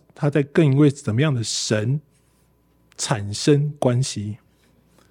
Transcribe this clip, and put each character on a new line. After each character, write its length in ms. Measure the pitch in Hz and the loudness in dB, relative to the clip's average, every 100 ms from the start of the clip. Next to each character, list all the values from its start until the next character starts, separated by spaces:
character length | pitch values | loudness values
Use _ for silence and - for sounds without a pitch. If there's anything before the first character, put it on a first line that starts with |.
| _ | _
他 140 | - 147 | -4 -2
在 140 | 151 | 0
跟 300 | 139 - 151 | 0 2 4
一 20 | |
位 160 | 135 147 | 6 4
怎 240 | 143 - | 2 -2
么 80 | 113 | 0
样 100 | 156 | 0
的 100 | 123 | -2
神 560 | 107 - - 107 110 147 - _ _ _ _ _ _ _ _ - | -4 -6 -2 -2 0 -4 -6 _ _ _ _ _ _ _ _ -8
产 360 | - 110 101 | -4 -4 -4
生 400 | 107 - 143 147 143 | -2 2 2 2 -2
关 240 | 127 123 | 0 0
系。 360 | 135 - 104 104 _ _ _ _ _ _ _ | -2 -6 -10 -10 _ _ _ _ _ _ _